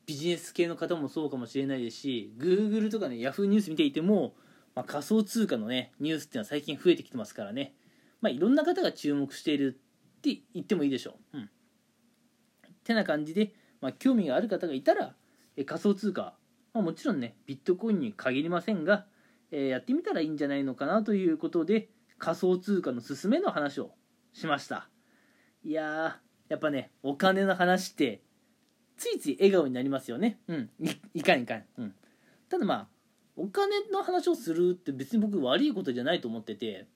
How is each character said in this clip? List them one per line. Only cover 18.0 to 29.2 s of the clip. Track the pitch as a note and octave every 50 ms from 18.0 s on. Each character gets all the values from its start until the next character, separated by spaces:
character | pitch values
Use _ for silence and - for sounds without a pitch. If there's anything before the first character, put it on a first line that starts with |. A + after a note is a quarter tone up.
| C3+ A2 G#2
限 | - - C3 B2+ C3+
り | D#3 E3+
ま | F3+ E3+
せ | E3+ - G#3+
ん | F3 D3+
が、 | F3 G#3 G3 - _ _ _ _ _ _ _ _ _
え | -
ー、 | C#3+ C#3
や | C3+ C3 B2
っ | -
て | - B3+
み | E4
た | - G#4+ F#4+
ら | F3
い | D#3
い | D#3
ん | D#3
じ | D3 D3+
ゃ |
な | C#3 C#3
い | C#3+ C#3
の | C3+ B2
か | - -
な | D3 F#3 A3 G#3+
と | A3+ G#3
い | G3 F#3 E3+
う | D#3+
こ | D#3 - D#3+
と | - F3 D#3+
で、 | D#3+ G#3+ A3 G#3 - _ _ _ _ _
仮 | - - E3 E3
想 | E3+ F#3+ F3+ F#3
通 | F3+ F3+ G#3 G3+ F3+
貨 | - C#3
の | B2 A#2+
す | - - C#3
す | - -
め | G3 B3+ E4+
の | G4+ F4
話 | - D#3 D3 C#3 - C#3
を | B2 - - _ _ _ _ _ _ _ _
し | - -
ま | D#3+ C#3+
し | C#3 -
た。 | - A#2 F#2 - - _ _ _ _ _ _ _ _ _ _ _ _ _ _ -
い | D3+
や | D3+ D#3 D#3 D3+ D3+ D#3 D#3+ D#3+ - -
ー、 | _ _ _ _ _ -
や | D#3
っ | D3
ぱ | - D3+
ね、 | D3 C3 A#2+ - _ _
お | - C3+ C#3
金 | C#3 F#3+ F#3+ F#3+ F#3+ G3
の | F#3+ F#3
話 | F#3 F3+ F3+ F#3 F#3+ F#3 - -
っ |
て、 | - D3+ A#2+ G2+ - _ _ _ _ _ _ _ _ _ _ _ _ _ _ _
つ | - - A#4+
い | A4
つ | -